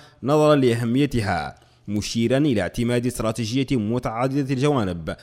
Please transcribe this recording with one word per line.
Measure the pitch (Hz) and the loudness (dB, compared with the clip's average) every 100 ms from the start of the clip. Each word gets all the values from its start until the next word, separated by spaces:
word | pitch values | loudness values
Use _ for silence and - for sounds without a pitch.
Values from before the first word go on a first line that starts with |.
| - _ | -12 _
نظراً | 120 151 151 | 0 4 4
لأهميتها، | 147 127 117 120 127 143 117 98 87 69 - _ _ - | 6 4 2 0 0 0 0 -2 -2 -4 -12 _ _ -6
مشيراً | 104 - 117 113 135 | -4 -2 -2 2 2
إلى | 151 104 | 2 0
اعتماد | 87 - 117 123 123 | -2 -2 0 0 -2
استراتيجية | - 110 113 107 131 131 131 | -2 -4 -2 -2 -2 0 0
متعددة | 104 123 123 113 135 139 131 | 0 -2 -4 -2 -2 -2 -2
الجوانب | 135 143 139 98 85 80 87 | 0 2 2 0 -4 -8 -10